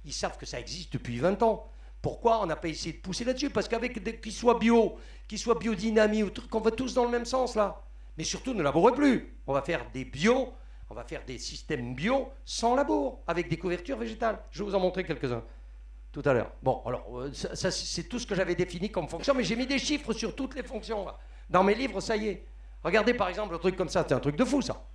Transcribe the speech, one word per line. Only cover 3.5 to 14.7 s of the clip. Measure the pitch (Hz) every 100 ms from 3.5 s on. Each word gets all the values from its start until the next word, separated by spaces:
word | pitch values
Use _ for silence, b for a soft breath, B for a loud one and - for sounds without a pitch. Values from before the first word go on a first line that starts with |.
Parce | 220 -
qu'avec | 226 247 233
des, | 226 226
qu'ils | 220
soient | - 240 226
bio, | 226 233 220 B B B -
qu'ils | 214
soient | 233 226
biodynamie | 208 196 220 220 214 214
ou | 196
truc, | - -
on | 226
va | 208
tous | 226 262
dans | 254
le | 240
même | 240
sens, | 233 262 254 214
là. | 202 - b b b -
Mais |
surtout, | 160 - 254
ne | 226
labourez | 143 147 214
plus. | 262 285 208 - - -
On |
va | 139
faire | 151 160 113
des | 127
bio, | 123 143 202 262 247 b b b b
on |
va | 107
faire | 120 151
des | - 120
systèmes | - 143 - 147 120
bio | 127 185 269 - B
sans | - - 233
labour, | 254 285 302 269 - -
avec | 170 139
des | 160
couvertures | 185 175 - 233
végétales. | 226 220 226 202 -
Je | -
vais | 202